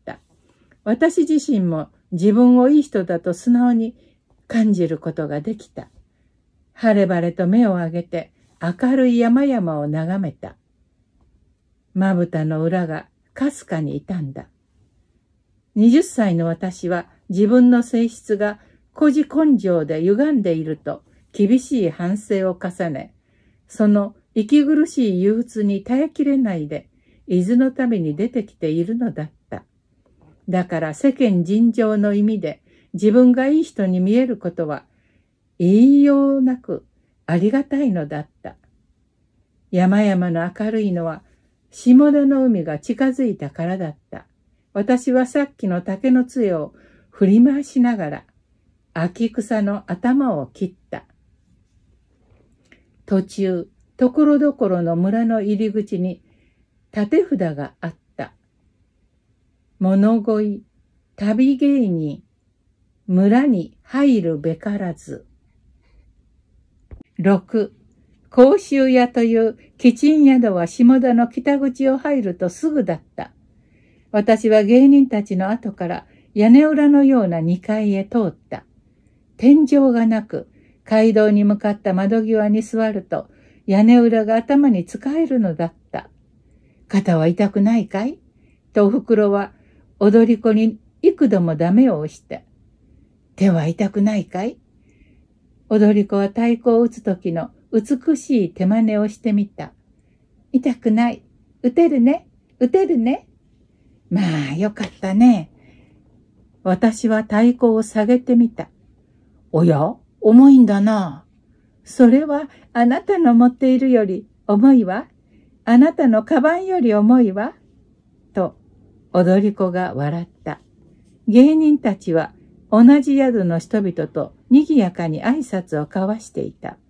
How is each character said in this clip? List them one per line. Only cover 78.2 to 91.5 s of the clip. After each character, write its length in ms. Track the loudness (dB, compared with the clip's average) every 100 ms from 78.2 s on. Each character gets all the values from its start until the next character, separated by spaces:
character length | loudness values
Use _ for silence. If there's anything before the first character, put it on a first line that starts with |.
| -4
っ 20 |
た。 340 | -6 _ -18 -18 _ _ _ _ _ _ -2
天 260 | 4 4
井 280 | 4 2 2
が 140 | 2 0
な 180 | -2
く、 260 | -4 -10 -12 _ _ _
街 300 | -2 2 2
道 160 | 4 2
に 140 | 2
向 140 | 2 0
か 140 | -4
っ 80 | -6
た 140 | -4
窓 300 | -2 -2 -2
際 260 | -2 -2 0
に 120 | -2
座 280 | -2 -4 -4
る 120 | -6
と、 260 | -8 -10 -10 _ _ _ -2
屋 180 | 2
根 160 | 6 6
裏 260 | 4 2 0
が 100 | -2
頭 340 | 0 2 2
に 160 | 2 -2
つ 120 | -10
か 200 | -6 -4
え 80 | -2
る 140 | 0
の 160 | -2 -4
だ 100 | -8
っ 80 | -8 _
た。 180 | -14 -14 _ _ _ _ _ _ _ _
「肩 280 | -4 0 0
は 100 | 0
痛 220 | 0 -2
く 120 | 0
な 160 | 0 0
い 100 | -2
か 180 | -6 -8
い？」 140 | -10 _ _ _ _ _
と 140 | 0 2
お 20 |
ふ 140 | 0
く 120 | 0 0
ろ 160 | 0
は 220 | -2 -6 -12 _ _ _ -2
踊 260 | 2 4 4
り 140 | 2
子 120 | 0
に 260 | 0 0 -4 _ _
幾 280 | 0 2 0
度 100 | 0
も 140 | -2